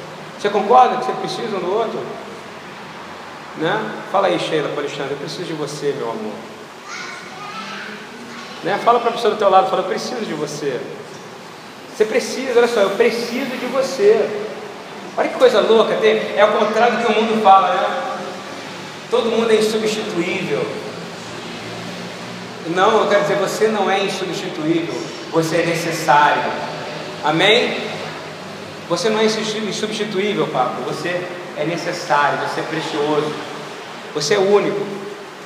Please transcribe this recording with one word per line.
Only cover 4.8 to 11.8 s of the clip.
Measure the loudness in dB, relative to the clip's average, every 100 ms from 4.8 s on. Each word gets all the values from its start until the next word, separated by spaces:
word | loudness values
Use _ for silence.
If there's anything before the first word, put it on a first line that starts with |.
Alexandre, | -4 -4 -6
"Eu | -6
preciso | -6 -8
de | -6
você, | -6 -6 -4 -4 -2
meu | -4
amor." | -4 -6 -10 -12 -14 -16 -16 -12 -10 -10 -12 -14 -12 -10 -10 -10 -10 -10 -12 -12 -14 -14 -14 -12 -8
Né? | -4 2
Fala | 4 4
pra | 2
pessoa | 2 2
do | 2
teu | 6
lado, | 6 6
fala, | 2
"Eu | -2
preciso | -4 -4 -6
de | -4
você." | -4 -6 -4 -4 -4 -6 -10 -14 -14 -16 -16 -16 -16 -18 -16